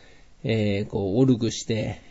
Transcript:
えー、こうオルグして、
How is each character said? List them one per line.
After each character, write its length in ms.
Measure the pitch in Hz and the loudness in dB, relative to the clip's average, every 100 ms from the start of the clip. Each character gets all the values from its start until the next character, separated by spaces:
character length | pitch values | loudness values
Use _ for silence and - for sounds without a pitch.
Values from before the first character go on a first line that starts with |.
| - - - - | -20 -20 -20 -10
え 400 | - 110 104 98 104 | -2 0 0 0 -2
ー、 20 | |
こ 260 | 110 98 | -4 0
う 40 | 104 | 4
オ 60 | |
ル 100 | 135 | 4
グ 160 | 117 117 | 4 0
し 140 | - | -4
て、 360 | - 113 110 - - | -4 -4 -4 -8 -14